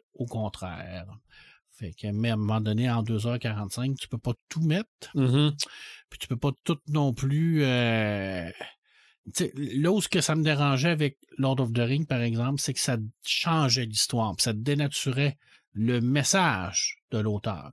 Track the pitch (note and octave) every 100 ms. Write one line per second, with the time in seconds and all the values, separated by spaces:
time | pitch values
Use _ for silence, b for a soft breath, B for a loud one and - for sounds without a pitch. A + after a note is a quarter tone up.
0 | - - A#2 A2+ G#2+ - F#2 F2 F2+ F2+
1 | F#2 G#2+ _ B B B B - F#2+ -
2 | G#2+ G#2 A#2 A2 G#2 A2 G#2+ G#2+ B2+ A#2+
3 | A2 A2 A#2+ B2 A#2 G#2+ G2+ - C3 C3+
4 | - B2 - A#2 - D#3+ D#3+ E3+ A3+ -
5 | - - C3 C3+ D3+ D3 B B B B
6 | B - - A#2+ C#3+ B2+ - D#3 - D3+
7 | C#3+ A#2+ C3+ D3+ E3 D#3+ C3+ B2 A#2+ A2+
8 | G#2+ G2+ G2 F#2 E2+ - B B b b
9 | b b - - F3+ C3 C#3+ B2+ D#3+ G#3
10 | - F3+ - D#3 D#3 C#3+ C#3+ C3+ D#3+ D#3
11 | D3 - _ - C3+ C3 B2 A#2 A#2+ C#3
12 | D3 B2+ A#2 A2+ B2 C#3+ - B2+ - A#2
13 | A2 - - - F3 D#3+ C#3 B2 A2+ G#2+
14 | - A#2+ A2 F#2+ B2 G#2+ B2+ C#3+ C#3+ -
15 | C#3 B2+ C#3+ - b b b - A2+ B2
16 | A#2+ C#3+ C#3 G3 E3+ G2+ F2+ - - -
17 | - A2+ G#2+ G#2 A#2 F2 -